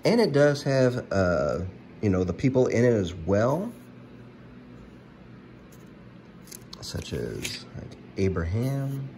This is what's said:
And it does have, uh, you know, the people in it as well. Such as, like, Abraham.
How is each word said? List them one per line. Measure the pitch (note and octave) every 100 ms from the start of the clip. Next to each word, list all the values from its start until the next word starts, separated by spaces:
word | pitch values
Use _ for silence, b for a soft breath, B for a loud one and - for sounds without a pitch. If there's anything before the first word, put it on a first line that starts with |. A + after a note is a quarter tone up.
And | D3+ A#3
it | G3+
does | C#3+ D3 C#3
have, | C#3+ C3+ B2+ B2 -
uh, | G2 F2+ E2 D2 C2 F#2 - - -
you | G#2+
know, | F#2
the | F#2
people | F2+ C3+ C3 B2
in | A2+
it | A#2+
as | A2+ F2+
well. | E2 D#2+ G2+ A#2+ D#3 A3+ - - - - - - - - - - - - - - - - - - - - - - - - - - - - - - -
Such | - - -
as, | D2 A#1 G#1 - - - -
like, | - - - -
Abraham. | F#2+ E2 E2 G#2 C3 C#3 C3+ C#3 C3+